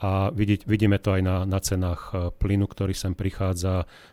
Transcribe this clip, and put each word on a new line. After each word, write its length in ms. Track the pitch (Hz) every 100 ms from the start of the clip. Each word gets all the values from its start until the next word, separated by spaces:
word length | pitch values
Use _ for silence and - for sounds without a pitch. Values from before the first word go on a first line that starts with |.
A 240 | 101 95 98
vidieť, 320 | 104 104 101 -
vidíme 320 | 104 107 98
to 160 | 104 95
aj 60 |
na, 140 | 92 92 95
na 140 | 95
cenách, 500 | - 92 90 85 -
e, 160 | 92 87
plynu, 320 | - 98 101 98
ktorý 260 | - 98
sem 220 | 92 95
prichádza 720 | 90 95 - 95 87 92 92 - - -